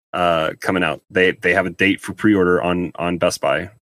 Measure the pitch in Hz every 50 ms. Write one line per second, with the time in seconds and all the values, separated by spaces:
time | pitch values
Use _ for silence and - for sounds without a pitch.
0 | _ _ - 90 87 87 85 80 78 80 - - - - 98 92 87 80 71 -
1 | - _ - 110 110 92 85 - - 90 87 98 92 90 85 - 95 98 98 -
2 | - - 92 - - 107 104 98 90 90 90 90 - 87 90 90 87 78 - -
3 | 80 87 87 85 87 87 - - - 69 69 76 90 95 - _ _ _